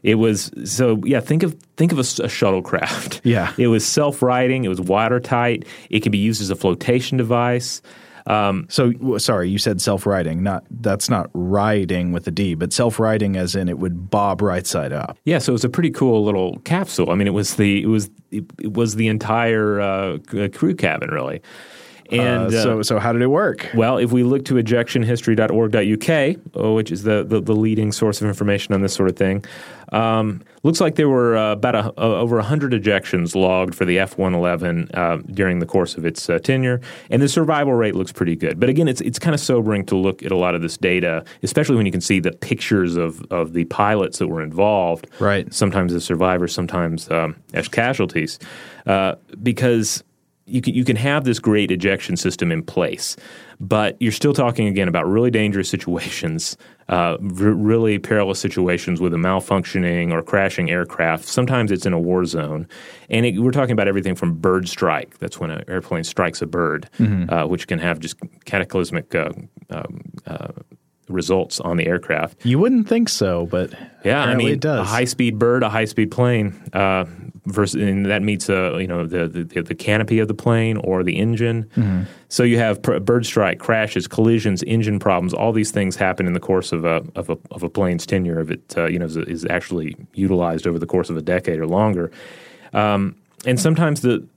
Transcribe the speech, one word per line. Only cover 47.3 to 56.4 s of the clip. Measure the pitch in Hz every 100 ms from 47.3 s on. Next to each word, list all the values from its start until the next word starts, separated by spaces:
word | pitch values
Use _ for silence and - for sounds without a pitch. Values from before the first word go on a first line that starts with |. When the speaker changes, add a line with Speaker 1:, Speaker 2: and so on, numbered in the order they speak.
| 80 -
Speaker 1:
as | 85 80
casualties, | - 120 127 92 80 80 - - - - - -
uh, | 98 95 - _ 95
because | 120 113 127 117 104 - _ _ _ _ -
you | 127
can, | 123
you | 127
can | 127 110
have | 135 147 131
this | 113
great | - 107 98
ejection | 92 98 95 - 87
system | 90 - 87
in | 80
place, | 80 - 85 - - - - - - -
but | 98 107 107 -
you're | 117
still | 104 147
talking, | 143 123 117 107
again, | 98 92
about | 85 80
really | 104 123
dangerous | 110 107 98 90
situations, | 92 - 87 - - 85 80